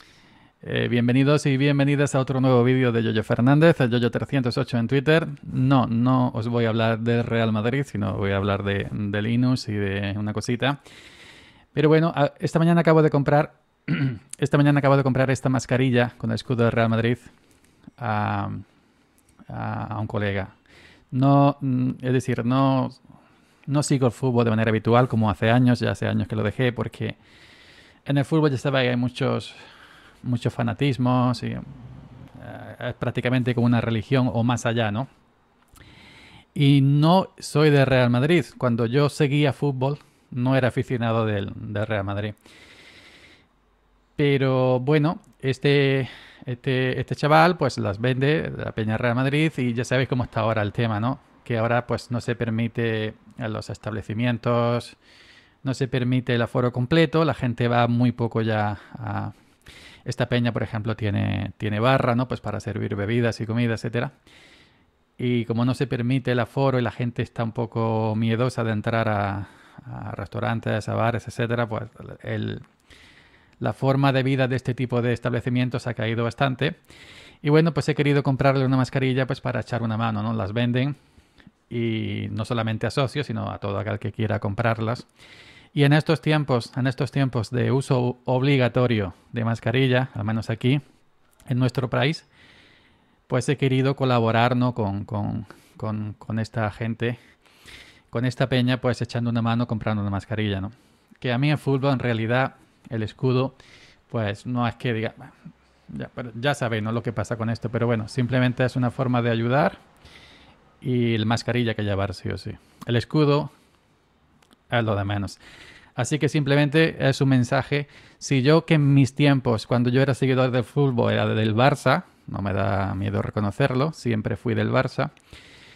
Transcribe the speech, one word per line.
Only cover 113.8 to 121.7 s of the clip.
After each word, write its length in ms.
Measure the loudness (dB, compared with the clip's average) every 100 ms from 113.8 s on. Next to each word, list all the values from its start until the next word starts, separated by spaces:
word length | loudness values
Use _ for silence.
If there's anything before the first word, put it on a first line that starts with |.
| _ _ _ _ _ _ _ _ _
es 140 | 0
lo 100 | 2
de 100 | 0
menos. 340 | -2 -2 -4 -8 -20 -20 -20 -20 -12
Así 240 | -6 -4 0
que 100 | 0
simplemente 800 | 0 2 2 4 4 2 2 0
es 140 | 2
un 80 | 4
mensaje. 580 | 4 2 0 -2 -4 -6 -14 -20 _
Si 240 | -2 2
yo 240 | 4 4 4
que 80 |
en 180 | 2 6
mis 220 | 6 4
tiempos, 520 | 4 4 4 2 -2 0
cuando 220 | 0 2
yo 140 | 2
era 100 | 2
seguidor 380 | 2 2 2 2
del 120 | 0
fútbol, 500 | -2 0 2 2 2
era 140 | 2 0
del 300 | 0 0 2
Barça, 480 | 2